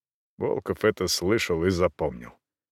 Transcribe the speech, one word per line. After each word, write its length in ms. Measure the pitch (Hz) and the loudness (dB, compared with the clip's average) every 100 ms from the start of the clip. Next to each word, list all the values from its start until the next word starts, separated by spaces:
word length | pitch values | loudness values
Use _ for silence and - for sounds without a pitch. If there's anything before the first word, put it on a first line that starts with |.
| _ _ _ - | _ _ _ -8
Волков 460 | 98 - - 92 | -4 -4 -4 0
это 240 | 110 101 90 | 2 2 -2
слышал 560 | - 87 113 - 82 | 0 0 0 0 0
и 60 | 87 | 0
запомнил. 640 | 90 90 - 78 62 58 - _ _ _ | 2 0 0 -4 -6 -14 -20 _ _ _